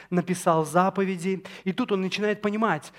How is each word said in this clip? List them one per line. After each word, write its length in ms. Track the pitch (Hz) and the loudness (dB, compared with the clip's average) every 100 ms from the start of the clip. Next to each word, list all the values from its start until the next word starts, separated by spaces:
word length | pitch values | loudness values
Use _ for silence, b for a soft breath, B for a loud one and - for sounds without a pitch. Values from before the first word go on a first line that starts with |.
| B | B
написал 520 | 175 175 180 180 160 | -2 0 0 4 2
заповеди. 800 | 151 170 190 190 190 185 185 185 B B | 4 4 2 2 -2 -2 -2 -4 B B
И 100 | 190 | -6
тут 180 | 185 247 | -4 -2
он 100 | 190 | -2
начинает 420 | 190 196 208 208 | -2 -2 -2 0
понимать, 500 | 214 214 220 151 - | -2 0 0 0 -4